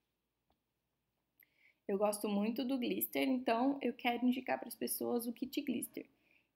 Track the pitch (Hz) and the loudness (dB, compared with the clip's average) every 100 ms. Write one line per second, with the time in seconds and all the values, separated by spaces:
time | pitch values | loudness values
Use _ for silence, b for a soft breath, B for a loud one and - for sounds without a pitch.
0 | _ _ _ _ _ _ _ _ _ _ | _ _ _ _ _ _ _ _ _ _
1 | _ _ _ _ b b b b - 196 | _ _ _ _ b b b b -4 2
2 | 208 208 214 202 208 233 254 269 233 190 | 2 2 0 2 2 0 0 0 0 -2
3 | 220 277 277 254 254 226 269 277 240 233 | -2 2 2 2 2 2 2 0 -2 -2
4 | 254 240 247 247 - 262 240 - 240 - | 0 2 2 2 0 -4 -4 -6 -4 -2
5 | 233 - 233 233 - - 285 240 - - | 0 0 -2 -6 -6 -4 -2 -2 -4 -10
6 | - b b b b | -14 b b b b